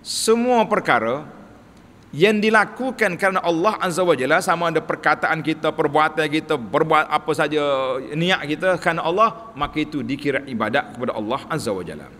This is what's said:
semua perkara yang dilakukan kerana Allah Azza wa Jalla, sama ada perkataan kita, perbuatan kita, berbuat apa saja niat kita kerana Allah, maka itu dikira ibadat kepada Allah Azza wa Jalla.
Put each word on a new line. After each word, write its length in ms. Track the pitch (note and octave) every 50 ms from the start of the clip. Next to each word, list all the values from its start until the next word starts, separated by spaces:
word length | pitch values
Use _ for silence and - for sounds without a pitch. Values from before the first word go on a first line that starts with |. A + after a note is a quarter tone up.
semua 640 | - - - - - - A3 A#3 A#3 B3 B3 A#3 G#3+
perkara 640 | E3 G#3 F#3+ - - C#3 A#2+ A2 A2+ B2 C#3+ D3+ - - - - - - - - - - - - - - - - - -
yang 240 | C3+ E3 G#3 A3 G#3+
dilakukan 800 | G3+ A3 G#3+ A3 G3+ - - - B3 C4 B3 - A3 G3 F3 D#3
kerana 240 | G3 F#3+ F#3+ F#3 -
Allah 320 | E3+ F3 D#3+ E3+ G#3+ G#3 -
Azza 200 | - F#3 E3 D#3+
wa 160 | F#3 F3 D#3+
Jalla, 240 | C#3 C3 C3 D3+ F3
sama 320 | F3 F#3+ F3 E3+ F3 E3+ E3
ada 80 | D#3+
perkataan 640 | D#3 - E3+ - - D#3 D#3 D#3 - D#3 D#3+ D#3+ D#3+
kita, 280 | D#3 D#3 D#3 D#3 D#3 D3+
perbuatan 520 | D#3 D#3 D3 C#3 D3+ D3+ D#3+ D#3 D#3+ D#3 D3+ D3
kita, 240 | D#3 D3+ - D#3
berbuat 560 | C#3+ A#2 G2+ F#2+ C#3+ D#3+ D#3 D#3 D3+ D3+ - D3+
apa 200 | D#3 - - D#3
saja 240 | C3+ D#3+ D3+ D3+ D3+ D3 C#3+ C#3 C3+ C3 C3 C3 C3 C3+ - C#3+
niat 240 | D3+ E3+ F3+ F#3+ D3 D3 C#3+
kita 320 | D3+ D3+ F3+ F#3 F3+ E3+
kerana 240 | - F#3 E3 E3 -
Allah, 480 | D#3+ F3 G3 A3 A3 - - - - -
maka 240 | C3 D3 C#3 -
itu 240 | D3+ D3+ D3+ D3+ D3
dikira 400 | B2 A2+ C#3 C#3 - C#3+ C3 C3 C3+ C3+
ibadat 480 | B2+ A2 A2 G#2+ A#2 C#3+ - - -
kepada 160 | - A#2+ A#2+ -
Allah 240 | A2+ G#2+ G#2 B2 C3+ - - D#3+
Azza 200 | D3+ A2 A2+ G2+
wa 120 | F#2 F2+
Jalla. 240 | D#2+ D#2+ D2+ D2 C#2 - -